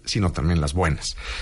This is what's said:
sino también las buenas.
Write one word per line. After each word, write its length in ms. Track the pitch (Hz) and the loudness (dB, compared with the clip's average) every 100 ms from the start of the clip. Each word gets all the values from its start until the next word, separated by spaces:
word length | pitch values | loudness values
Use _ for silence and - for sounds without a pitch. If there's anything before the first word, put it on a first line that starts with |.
| - | -4
sino 260 | 110 92 | 0 0
también 300 | - 78 85 | 2 2 2
las 120 | 73 | 2
buenas. 440 | 82 82 71 - - - - | 2 2 0 -4 -8 -8 -6